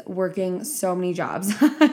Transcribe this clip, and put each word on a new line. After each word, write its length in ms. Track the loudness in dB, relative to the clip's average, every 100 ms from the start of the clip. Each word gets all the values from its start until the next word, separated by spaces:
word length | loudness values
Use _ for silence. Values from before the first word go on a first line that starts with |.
| -8
working 560 | -4 -2 -2 -4 -4
so 320 | -6 -4 -2
many 180 | 0 -2
jobs, 400 | -2 -4 -4 -4 2 2 6
<laughs> 140 | 4